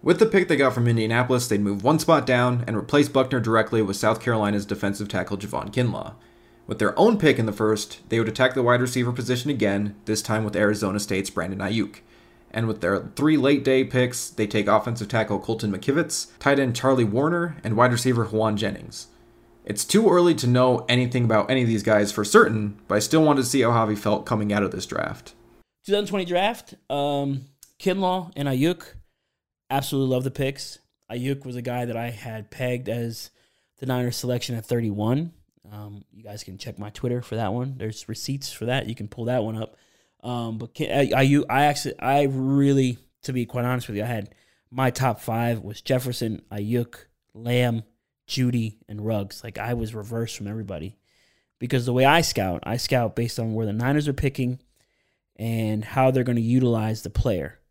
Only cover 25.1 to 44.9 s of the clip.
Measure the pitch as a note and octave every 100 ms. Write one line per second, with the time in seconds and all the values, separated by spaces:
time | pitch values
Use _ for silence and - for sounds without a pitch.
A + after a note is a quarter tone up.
25.1 | - - - _ _ _ _ - G3+ G#3
26.1 | G3 F3 F3 G3 A#3+ - - _ C#3+ C#3+
27.1 | C#3+ C#3+ C#3 C3+ _ - _ F#3+ F#3 F#3+
28.1 | F#3 F3 - C#3+ C3 D#3 F3+ - - -
29.1 | _ _ _ _ _ _ C3+ C3+ C#3 C3+
30.1 | B2+ C3+ C3 C3+ C#3 - - _ _ _
31.1 | A#2+ B2+ C#3 C3+ B2 A#2+ B2 A#2+ A2+ A#2
32.1 | G#2+ A#2+ A2 G#2 - B2+ B2 B2 A#2 A#2
33.1 | A#2 - _ _ _ _ _ C3 B2+ B2
34.1 | - B2 B2 - A#2 - A#2+ A2+ G2+ G#2+
35.1 | C3 E3+ - _ _ - G#2 G#2 G2+ -
36.1 | - A2 G#2 - F#2 - - G#2 - B2+
37.1 | A#2+ A#2 A2 G#2+ A2+ B2+ C3 A2 G#2+ -
38.1 | A2 - C#3 - - A2 C3 - A#2 G#2+
39.1 | - A#2 B2+ A2 A2 A2 _ _ _ _
40.1 | _ B2 A#2+ A#2 A2+ A#2 - D#3 C3+ C#3
41.1 | B2+ C3+ C#3+ - C3 D3 C#3 D3 - B2
42.1 | C#3 C#3+ C3+ C3 C#3 C#3 C#3 B2+ A#2 _
43.1 | _ - B2+ A#2 B2 A#2+ B2+ - G2+ B2
44.1 | A#2 G#2+ _ _ _ _ B2 C3